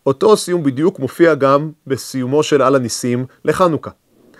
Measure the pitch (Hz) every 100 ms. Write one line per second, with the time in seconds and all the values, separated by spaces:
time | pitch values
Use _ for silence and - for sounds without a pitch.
0 | - 135 214 208 - 175 143 127 175 190
1 | 131 - 170 143 135 143 156 - 143 131
2 | - 131 123 147 147 143 127 139 117 -
3 | 123 123 127 _ - - 180 143 101 -
4 | _ _ _ _